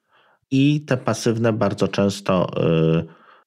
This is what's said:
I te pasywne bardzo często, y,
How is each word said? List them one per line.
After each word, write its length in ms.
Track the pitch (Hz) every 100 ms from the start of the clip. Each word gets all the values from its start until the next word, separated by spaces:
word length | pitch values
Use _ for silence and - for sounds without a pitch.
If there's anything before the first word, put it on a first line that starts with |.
| _ _ _ _ _
I 300 | 135 139 147
te 160 | 151 123
pasywne 560 | - 110 - 113 113
bardzo 340 | 107 101 101 95
często, 760 | - 101 98 - 92 - - 85 82 80 80
y, 60 | 80 - - -